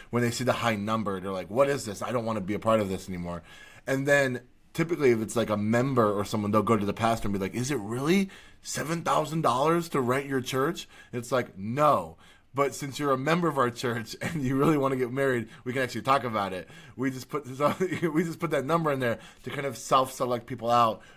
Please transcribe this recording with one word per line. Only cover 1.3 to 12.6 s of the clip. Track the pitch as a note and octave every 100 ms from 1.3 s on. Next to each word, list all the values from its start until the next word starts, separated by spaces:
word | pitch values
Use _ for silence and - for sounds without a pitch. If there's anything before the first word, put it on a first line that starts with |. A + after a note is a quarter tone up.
like, | F#2+ E2+
"What | A2+ C#3
is | C#3 G#2+
this? | F#2+
I | -
don't | A#2+
wanna | A2+ G#2+
be | F#2
a | G#2
part | A2+ A2
of | G2
this | F#2 -
anymore." | F2+ F2 F2 - - - - -
And | C3+ C#3
then | C#3+ C3+ B2 - - _
typically | - E3 D#3+ C3+
if | A2+
it's, | G#2+ A#2+
like, | G#2
a | G#2
member | G#2 A#2+ C3+ B2 G#2+
or | G#2
someone, | G2+ A2 G#2
they'll | G#2+
go | G#2 A2+
to | G2+
the |
pastor | G2+ A2+ A2+ G#2+
and |
be | G2
like, | F#2+ A2
"Is | B2+
it | C#3
really | G#2 B2 D3 G3 G3 - - -
seven | - - C#3 E3+
thousand | E3 - C#3+ D#3+
dollars | C#3+ B2 D3+ E3+ E3+
to | D3
rent | B2 C3 C#3
your | C3+
church?" | B2 C3 D3 F#3 - - -
It's | A#2+ A#2
like, | C3 A#2+ F#2+
"No. | G#2 C3 D3+ A2+ D#2+ E2 - - _
But | C3